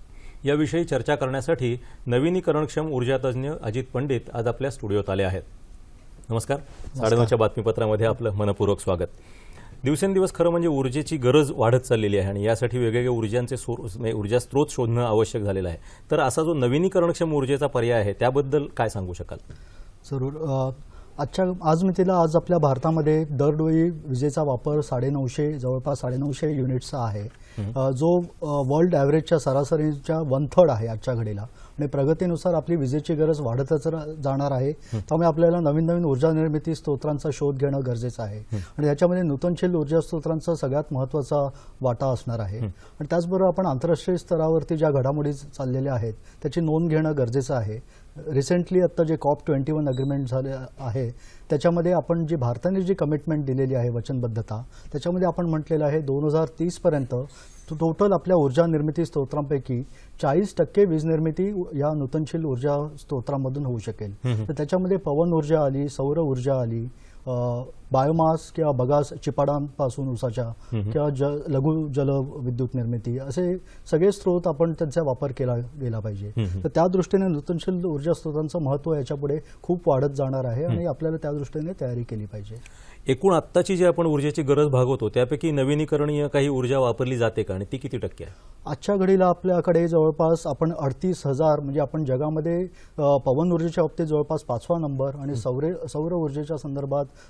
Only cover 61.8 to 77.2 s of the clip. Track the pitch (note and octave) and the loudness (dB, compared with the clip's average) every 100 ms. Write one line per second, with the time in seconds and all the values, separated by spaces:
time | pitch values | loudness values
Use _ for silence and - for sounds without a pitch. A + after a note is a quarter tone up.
61.8 | C#3+ D3+ C3+ D#3+ D#3 E3 D#3+ B2 C#3+ C#3+ | -2 0 -2 -2 -2 -2 -2 -2 0 0
62.8 | D3+ D3+ - C3+ A#2 C#3 C3 C#3 C3+ A#2+ | -2 -10 -8 -6 -4 -4 -2 -4 -4 -4
63.8 | G#2+ G2+ G#2 G#2 B2+ A2 G#2+ C#3+ D3 F#3 | -6 -8 -10 -6 -2 -2 -2 -4 -2 0
64.8 | F#3 F#3+ - C#3+ E3+ D#3+ D3 D#3+ C#3+ C3+ | 0 -2 0 0 2 2 2 2 2 0
65.8 | C#3+ - C3+ D#3 D#3 B2+ B2+ C3 A#2 A#2 | -4 -2 -2 0 0 0 0 0 0 -4
66.8 | B2 - - - - B2 B2 A#2+ B2 - | -6 -12 -20 -14 -6 -4 -2 -4 -8 -16
67.8 | - C3 D3 E3 D#3+ D#3+ - - D#3 C3 | 0 2 4 4 4 2 -2 -2 0 2
68.8 | B2 D3 C#3+ D3 - C#3 C#3+ D3 C#3+ C3+ | 2 2 2 -4 -4 0 0 0 -4 -2
69.8 | C3+ C3 C3+ A#2 B2+ A2+ A#2 A2 - A2+ | -4 -2 -4 -4 -4 -4 -6 -8 -6 -4
70.8 | G#2 D3 D3 C3+ C#3 D3 D#3 C3+ D3 D#3 | -2 0 0 0 0 -2 -2 0 2 0
71.8 | D3+ C3+ C3+ C#3 C3+ D3+ B2 A#2+ B2+ B2 | 0 0 2 0 -2 -6 -4 -2 -2 -2
72.8 | A#2 A#2 A#2 B2 - B2+ F3+ F3+ - - | -2 -4 -4 -6 -4 -2 -2 -2 -8 -20
73.8 | - D#3 F#3+ G3 F#3 F3 E3+ C#3+ E3 D#3 | 0 4 4 2 0 0 0 0 0 0
74.8 | D#3+ E3+ D3+ B2+ C#3+ B2+ B2+ A#2+ A#2+ D3 | -2 0 -2 -2 -4 -2 -2 -2 -4 -6
75.8 | B2 A2+ G#2 G2+ G#2 A2+ G#2 F#2 C3+ D#3 | -6 -4 -6 -6 -6 -4 -2 -2 -2 2
76.8 | F3+ F#3 D#3+ F#3+ | 2 2 2 2